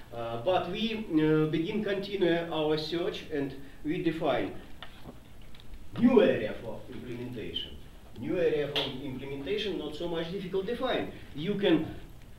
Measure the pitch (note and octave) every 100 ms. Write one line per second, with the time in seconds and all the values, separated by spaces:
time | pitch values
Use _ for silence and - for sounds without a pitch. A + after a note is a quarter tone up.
0 | - A#2 A#2 A#2 D3 F3+ F3 G#3 A3 G#3+
1 | - D#3 D#3 D#3 D#3 E3 E3+ G#3 G3+ F#3+
2 | - G3+ F3 E3+ E3+ D#3 D3+ D#3 D#3 E3+
3 | F#3+ F3+ - D3 C3+ - - - D3+ F3
4 | E3 D#3 D#3 A#2 F#2+ - - - - -
5 | - - - - - - - - - -
6 | B3+ A#3 - - - - - - - G#2+
7 | - A#2+ B2 A2+ F2+ - - - - -
8 | - - C#3+ F3+ E3 D3+ C#3+ D3 C3+ B2+
9 | C#3 B2+ C3 C#3 E3+ G#3+ A3 D#3 D3 -
10 | F3 E3 E3+ F#3+ F3+ F#3+ F#3+ B3 B3+ G3+
11 | - - - C#3 F#3 G3+ F#3 D#3 - -
12 | - - -